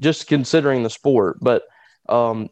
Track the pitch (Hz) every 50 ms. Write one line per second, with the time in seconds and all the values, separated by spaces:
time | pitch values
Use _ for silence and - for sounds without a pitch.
0 | 135 160 156 - - - 151 139 123 - 160 160 143 143 135 123 113 110 - -
1 | - 143 131 110 95 85 - - - 123 117 - - _ _ _ _ _ _ _
2 | _ - 113 120 117 113 110 110 107 -